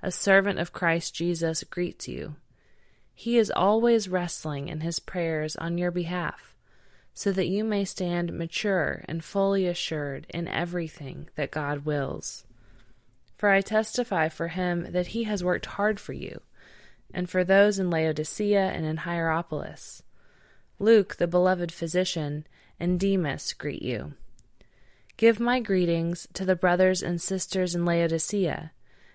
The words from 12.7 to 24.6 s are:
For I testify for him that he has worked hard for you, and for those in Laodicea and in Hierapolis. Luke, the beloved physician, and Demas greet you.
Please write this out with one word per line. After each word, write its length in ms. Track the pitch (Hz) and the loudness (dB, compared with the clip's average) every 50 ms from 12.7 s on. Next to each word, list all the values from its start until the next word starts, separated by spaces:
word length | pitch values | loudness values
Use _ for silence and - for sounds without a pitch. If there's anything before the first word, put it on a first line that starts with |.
| - - - - - - _ - _ - - - - | -20 -20 -20 -20 -20 -20 _ -20 _ -20 -20 -20 -6
For 140 | - - 202 | 0 2 4
I 100 | 196 196 | 4 4
testify 680 | 196 - 220 214 220 - - - 240 - 202 170 156 160 | 2 2 0 0 0 0 -2 -2 -2 0 0 0 0 0
for 200 | - - 165 165 | -2 -4 -6 -4
him 420 | 160 185 180 180 175 175 - - | -4 -2 -2 0 -2 -2 -4 -2
that 180 | 170 180 175 180 | -2 -2 -2 -2
he 160 | - 233 233 | -4 -4 -2
has 200 | 214 214 185 180 | -2 -2 -2 0
worked 220 | 180 175 - - | 0 -2 -2 -4
hard 340 | - - - 202 214 214 202 | -6 -4 0 0 0 0 -2
for 140 | - - 139 | -6 -10 -10
you, 260 | 139 - - - - - _ - - - - - - - - - - - - | -8 -10 -10 -12 -14 -16 _ -20 -20 -20 -20 -20 -20 -20 -20 -20 -20 -20 -10
and 160 | - 175 180 175 | -6 -6 -6 -2
for 160 | - 185 180 | 0 0 4
those 340 | 180 190 196 202 208 202 196 | 6 6 8 6 6 4 2
in 120 | 190 175 | 0 0
Laodicea 800 | 170 160 160 160 156 156 156 - - - 208 202 208 196 190 190 | 0 2 0 0 0 -2 -2 -2 -2 0 2 2 4 4 2 2
and 160 | - - 160 | 0 -2 -2
in 120 | 156 160 156 | -2 -4 -4
Hierapolis. 1040 | - 175 175 170 165 165 160 165 170 - 156 143 - - 151 - - - - - - - - - - - - _ - _ - - - _ _ - | -4 -4 -2 0 0 0 0 0 -2 -4 -6 -6 -6 -8 -10 -12 -14 -14 -14 -16 -18 -20 -20 -20 -20 -20 -20 _ -20 _ -20 -20 -20 _ _ 0
Luke, 380 | 202 220 233 214 190 - - | 6 8 8 8 6 4 0
the 120 | - 175 170 | -2 0 2
beloved 420 | 170 180 180 185 185 175 175 165 | 4 4 4 4 2 0 -2 -6
physician, 760 | - - 170 160 165 180 185 - - 165 151 143 147 151 156 - - _ _ _ _ - | -4 -6 -4 0 0 0 0 0 -2 -4 -4 -4 -4 -6 -8 -12 -18 _ _ _ _ -4
and 180 | 170 175 180 175 | -2 0 0 2
Demas 540 | 190 196 196 190 170 143 135 151 - - | 2 2 2 2 0 -2 -4 -4 -6 -8
greet 300 | - - - 147 - - | -8 -6 -8 -8 -6 -4
you. 320 | - 123 123 104 131 147 143 - - - - - - _ - _ | -4 -4 -4 -4 -6 -8 -12 -14 -16 -16 -16 -20 -20 _ -20 _